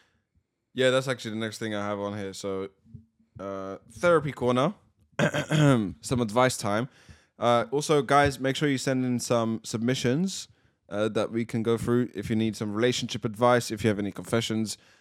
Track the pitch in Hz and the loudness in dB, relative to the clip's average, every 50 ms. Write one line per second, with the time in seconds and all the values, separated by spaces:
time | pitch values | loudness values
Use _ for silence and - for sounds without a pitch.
0 | _ _ _ _ _ _ _ _ _ _ _ _ _ _ - 123 127 127 127 131 | _ _ _ _ _ _ _ _ _ _ _ _ _ _ -2 2 2 4 4 2
1 | 127 135 127 120 - 113 107 110 113 110 104 - 117 110 107 101 101 104 104 101 | 0 -2 -6 -6 -6 -8 -6 -4 -6 -6 -6 -6 -6 -4 -4 -4 -4 -4 -4 -4
2 | 101 101 104 107 98 95 92 - - 101 95 95 98 - _ _ _ - 113 113 | -4 -6 -6 -6 -8 -10 -10 -8 -6 -6 -6 -6 -8 -10 _ _ _ -20 -20 -20
3 | - _ _ _ _ _ - - 95 98 98 98 95 98 98 - _ - - - | -20 _ _ _ _ _ -16 -12 -10 -10 -10 -10 -10 -10 -12 -14 _ -18 -8 -2
4 | - 175 170 156 147 147 - - 123 123 123 123 139 180 214 _ _ _ _ _ | 2 4 4 4 2 -2 -6 -2 0 2 2 4 2 0 0 _ _ _ _ _
5 | _ _ _ - - - - 151 139 - 151 151 151 143 131 117 104 87 - - | _ _ _ -2 0 0 0 -2 -2 0 2 4 6 6 6 4 2 -2 -4 -8
6 | - - 139 120 120 104 101 123 127 127 - - - 104 101 107 127 - _ - | -6 -2 -2 0 0 0 2 4 4 4 2 -2 -2 -2 0 -2 -2 -4 _ -20
7 | - - - _ _ _ _ - 110 120 120 120 110 113 135 147 147 - 156 147 | -20 -20 -20 _ _ _ _ -2 2 4 4 4 2 0 -2 -2 0 2 2 2
8 | 131 107 139 143 143 143 131 120 127 135 135 - 156 147 135 127 - 139 131 127 | 4 4 4 4 4 4 2 -2 -2 -2 -2 0 0 0 0 0 0 0 0 0
9 | 127 127 123 117 - - 123 117 113 113 113 104 - - - 110 113 123 131 - | 0 0 -2 -2 0 0 0 2 2 0 -2 -4 -6 -6 -4 -2 0 0 0 0
10 | - 120 127 156 185 196 - - - _ _ _ _ _ _ _ _ - 90 104 | 0 0 0 0 -2 -4 -6 -8 -12 _ _ _ _ _ _ _ _ -8 -4 -2
11 | 110 120 101 110 101 - 110 113 117 - - 117 107 117 117 110 - 120 120 123 | -2 0 0 -2 -2 -2 -2 -4 -4 -2 -4 -2 0 0 0 0 2 2 2 2
12 | 123 - - 98 104 - 117 110 110 110 101 - 113 104 101 107 117 127 123 - | 2 0 -4 -8 -4 -2 0 0 0 0 -2 -4 -6 -4 -2 2 2 2 2 0
13 | 127 113 - 110 - 117 104 101 123 123 123 120 - - 110 104 - 110 101 101 | -4 -6 -8 -6 -6 -6 0 2 4 6 6 4 2 -2 -6 0 0 0 0 0
14 | 104 98 - - 92 - - 117 113 - 113 110 110 101 - - _ _ _ _ | -2 -6 -8 -10 -6 -2 -2 0 0 0 -2 -2 -2 -4 -6 -12 _ _ _ _